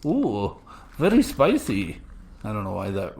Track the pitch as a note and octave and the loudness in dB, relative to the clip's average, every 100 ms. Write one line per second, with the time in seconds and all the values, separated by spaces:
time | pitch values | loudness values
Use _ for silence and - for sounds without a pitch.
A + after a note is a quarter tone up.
0 | C#3+ A#3 A#3+ G#2 G2+ - - - - - | -2 0 0 0 -4 -6 -20 -20 -20 -2
1 | D#3+ A3+ C4+ - C#3+ C#4+ - G2+ F#2 - | 4 4 4 4 4 4 0 -4 -4 -8
2 | - - - - G2+ G#2+ F#2+ F#2+ F#2+ G2 | -14 -20 -20 -12 -8 -6 -4 -4 -4 -4
3 | G2 | -6